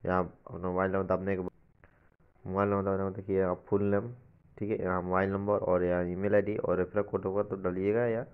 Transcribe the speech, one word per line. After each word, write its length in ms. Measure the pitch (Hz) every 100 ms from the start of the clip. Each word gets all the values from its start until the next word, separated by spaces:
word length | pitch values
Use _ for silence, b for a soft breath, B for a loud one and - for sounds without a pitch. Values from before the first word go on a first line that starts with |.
यहाँ 220 | 90 92 85 - -
अपना 220 | 87 90
मोबाइल 220 | 90 95
नंबर 140 | 95 95
दाबने 280 | 92 95 95
के 60 |
बाद, 100 | 92 _ _ _ b b b _ _ _
मोबाइल 260 | - 95 101
नंबर 140 | 101
दाबने 140 | 98 98
के 60 |
बाद 120 | 98 95
देखिए 240 | 95 95
यहाँ 160 | 92 90 -
फुल 160 | 101 101
नेम, 260 | 101 117 120 - - _ -
ठीक 120 | 104
है, 60 | 110
यहाँ 220 | 92 92
मोबाइल 280 | 90 92 98
नंबर 300 | 98 101 104
और 240 | - 90
यहाँ 200 | 90 87 90
ईमेल 300 | 90 101 104
आईडी 220 | 98 107
और 200 | - 90
रेफरल 260 | 90 104
कोड 220 | 101 98 95
होगा 180 | 98
तो 120 | 104 98
डालिएगा 480 | 92 92 95 110 120
या 180 | 113 135